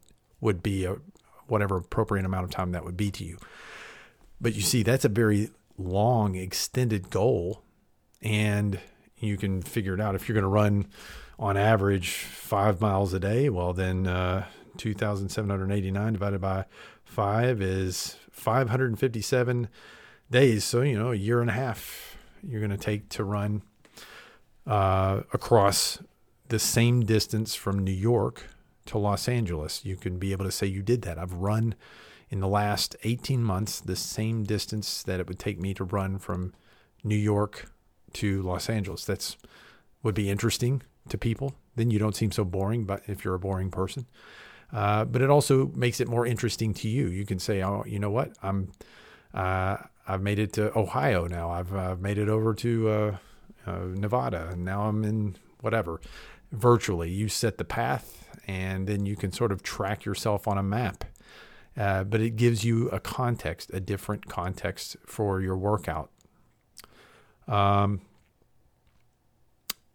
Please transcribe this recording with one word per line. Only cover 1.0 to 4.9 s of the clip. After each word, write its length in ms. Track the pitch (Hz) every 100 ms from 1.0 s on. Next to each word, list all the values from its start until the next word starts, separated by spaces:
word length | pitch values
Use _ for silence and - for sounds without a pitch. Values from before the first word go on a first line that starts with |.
| - - _ - -
whatever 300 | 110 101 95
appropriate 480 | - - 110 98
amount 200 | 95 92
of 60 | 90
time 220 | - 90
that 120 | 87
would 120 | - 90
be 140 | 101
to 140 | -
you. 120 | 92 85 - - - - - - - _ - -
But 140 | 117
you 80 | 104
see, 200 | 92 123
that's 220 | 110